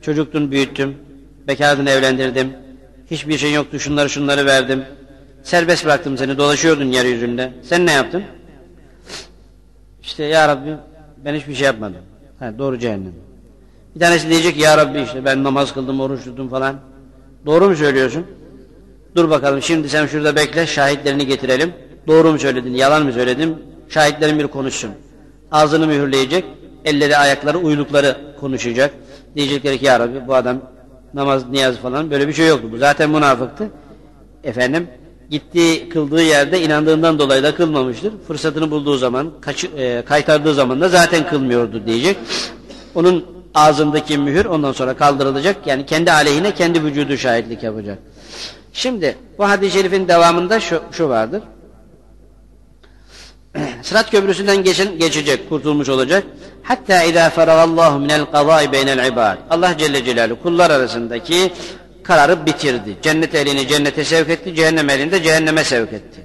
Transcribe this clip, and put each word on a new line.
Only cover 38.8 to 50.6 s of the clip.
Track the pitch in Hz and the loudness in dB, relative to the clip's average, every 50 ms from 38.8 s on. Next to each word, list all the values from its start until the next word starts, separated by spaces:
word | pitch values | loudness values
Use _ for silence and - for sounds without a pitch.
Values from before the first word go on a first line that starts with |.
| 143 147 147 135 | -2 -2 -2 0
zaman, | 127 127 120 127 143 165 151 - | 0 -2 -2 -2 -6 -6 -10 -12
kaçı-, | - - 139 - - 180 | -10 -10 -8 -8 -8 -10
e, | 160 147 131 127 120 120 120 | -8 -6 -6 -4 -4 -4 -4
kaytardığı | - 143 151 143 - 151 151 147 156 151 | 0 0 0 2 2 2 2 2 0 2
zaman | 139 135 123 127 135 | 2 0 0 0 0
da | 160 185 | 0 4
zaten | 175 180 170 160 175 165 151 - | 4 4 4 4 2 0 -2 0
kılmıyordu | - 143 135 127 120 120 120 110 104 113 101 | -2 -2 -2 0 0 0 0 -2 -4 -8 -4
diyecek. | 110 113 117 127 175 196 - - - - - - - - - - - - - - - - | -2 -2 0 0 -2 -2 -2 -6 -10 -8 -8 -8 -10 -14 -18 -20 -20 -20 -20 -20 -10 -4
Onun | 180 165 180 180 165 156 - - - - - - | 2 2 4 4 2 -2 -6 -18 -20 -20 -4 2
ağzındaki | 156 151 156 151 139 156 147 147 151 147 - 156 143 | 4 4 4 6 4 2 0 0 -2 -2 -2 -2 -2
mühür | 143 143 139 170 208 | 0 0 0 0 0
ondan | 226 175 156 147 139 | 0 0 -2 -2 -2
sonra | 131 - 135 127 131 | -2 -2 -4 -4 -2
kaldırılacak. | - 151 143 143 135 135 139 135 139 139 185 202 196 - - | 2 2 2 2 2 0 -2 -2 0 0 -2 -2 -2 -2 -4
Yani | 139 131 139 | -4 -4 -2
kendi | 135 160 156 170 175 | -2 -2 0 2 4
aleyhine | 165 156 147 147 143 147 180 208 196 | 4 4 4 2 2 0 0 -2 -2
kendi | - 180 165 170 165 151 | 0 0 0 2 0 0
vücudu | 151 143 143 147 135 143 123 | 0 -2 -2 -2 -2 -2 -2
şahitlik | - 131 120 117 113 113 117 104 - | 0 0 0 0 -2 -4 -10 -8 -8
yapacak. | 113 107 110 104 101 101 98 - - - - - - - - - - - - - - _ | -8 -8 -8 -10 -10 -12 -14 -16 -20 -20 -20 -20 -20 -18 -16 -16 -16 -18 -20 -20 -16 _
Şimdi | - - 254 254 214 170 139 113 - - - - - | -6 -6 -4 -4 -2 -2 -4 -4 -4 -14 -20 -6 -2
bu | 202 202 | 0 2
hadis-i | 202 196 190 196 170 190 | 2 2 0 0 0 0
şerifin | 196 185 180 196 190 175 | 0 2 0 -2 2 4
devamında | 175 170 170 170 170 175 175 180 214 | 4 6 6 6 4 2 0 0 0
şu, | - | -2